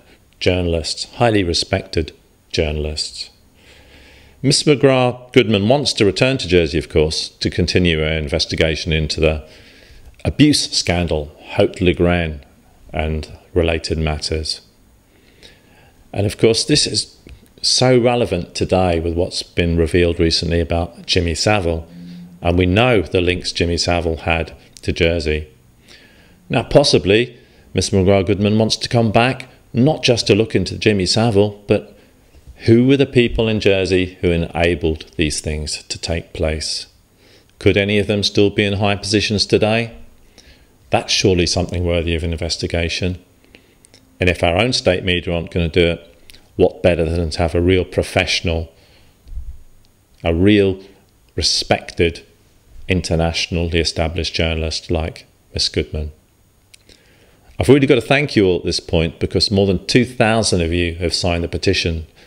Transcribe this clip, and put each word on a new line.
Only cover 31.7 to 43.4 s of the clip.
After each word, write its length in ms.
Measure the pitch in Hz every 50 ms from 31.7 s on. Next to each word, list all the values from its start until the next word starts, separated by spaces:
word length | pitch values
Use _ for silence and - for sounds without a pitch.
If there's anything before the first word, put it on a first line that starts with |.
| 110 101 - - - - - _ _ _ _ _ _ - _ - - - -
who 200 | - 113 117 123
were 100 | 131 139
the 80 | 135 139
people 440 | - - 127 120 113 - - 113 113
in 120 | 110 104
Jersey 560 | - 104 98 95 95 85 95 90 92 90 - -
who 100 | - 90
enabled 760 | 85 85 85 - - 80 85 87 87 85 - 80 78 78 - - -
these 240 | - 80 76 71 -
things 420 | - 80 76 76 76 73 - - -
to 140 | _ - -
take 340 | - - 85 82 - -
place? 540 | _ - 82 78 78 78 - - - - - - _ _ _ _ _ _ _ _ _ _ _ _ _ _
Could 180 | - 101 92
any 220 | 101 98 101 104 104
of 80 | 98
them 160 | 104 107 104
still 280 | 98 104 - 107 101 101
be 140 | 101 - 104
in 100 | 101 101
high 220 | 95 107 101 101
positions 480 | 98 - 101 107 104 92 - 110 98 -
today? 480 | - - 95 107 104 110 117 117 113 - - - - - _ _ _ _ - _ - - _ _ _ _ _ _ _
That's 220 | - 110 - -
surely 340 | - - - 107 92 87 87
something 380 | 82 - 90 85 - - 87 90
worthy 300 | 85 85 87 80 85 85
of 80 | 80
an 80 | 82 85
investigation. 880 | 82 78 85 82 - - - 87 - 85 85 82 - - 98 90 90 85 - _ _ _